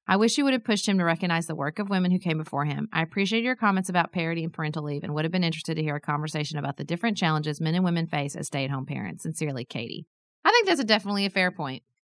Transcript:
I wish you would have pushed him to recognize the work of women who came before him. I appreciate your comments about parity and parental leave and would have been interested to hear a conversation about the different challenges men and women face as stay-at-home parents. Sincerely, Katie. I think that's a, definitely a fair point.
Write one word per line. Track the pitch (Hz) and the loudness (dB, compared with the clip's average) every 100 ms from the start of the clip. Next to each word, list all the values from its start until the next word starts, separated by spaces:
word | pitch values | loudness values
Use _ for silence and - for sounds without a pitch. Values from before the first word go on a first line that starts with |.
| - | 0
I | 190 | 2
wish | 226 294 | 4 4
you | |
would | 277 | 2
have | 262 233 | 2 2
pushed | 208 - | 0 2
him | 190 | 2
to | 170 | 4
recognize | 165 175 165 165 | 2 2 0 -2
the | 151 | -4
work | 143 160 | -4 -4
of | 196 | 0
women | 190 180 | 2 2
who | 185 | 2
came | 175 160 | 2 -2
before | 156 139 147 | -2 -2 -2
him. | 143 143 | -2 -2
I | - | -2
appreciate | 165 202 196 226 | -2 0 0 0
your | 240 240 | 0 0
comments | 214 190 185 | 2 2 2
about | 180 165 | 2 2
parity | 180 165 165 | 0 -2 -2
and | 165 | -4
parental | - 151 156 | -4 -4 -2
leave | 147 143 | -4 -4
and | - | -4
would | 151 | -2
have | 160 | 0
been | 185 170 | 0 0
interested | 160 - 160 | -2 -4 -2
to | |
hear | 156 147 | -2 -2
a | |
conversation | - 147 151 151 147 151 | -2 -2 -2 -4 -4 -4
about | 143 - | -4 -6
the | |
different | 147 170 226 196 | -6 -2 -2 0
challenges | 170 156 151 147 | 2 2 -2 -2
men | 160 | 0
and | 175 180 | 2 2
women | 170 165 | 0 0
face | 147 143 - | -2 -4 -6
as | 151 | -6
stay-at-home | 139 135 135 139 | -4 -2 -4 -6
parents. | 135 101 - | -6 -8 -8
Sincerely, | 131 - 151 135 | -8 -4 -4 -4
Katie. | 127 - - - - _ _ _ | -6 -8 -8 -10 -14 _ _ _
I | 349 | 4
think | 480 392 | 6 6
that's | 285 | 2
a, | 220 | 4
definitely | 214 202 202 196 | 2 2 0 0
a | |
fair | 196 180 | 2 0
point. | 185 139 135 _ _ | 0 -6 -8 _ _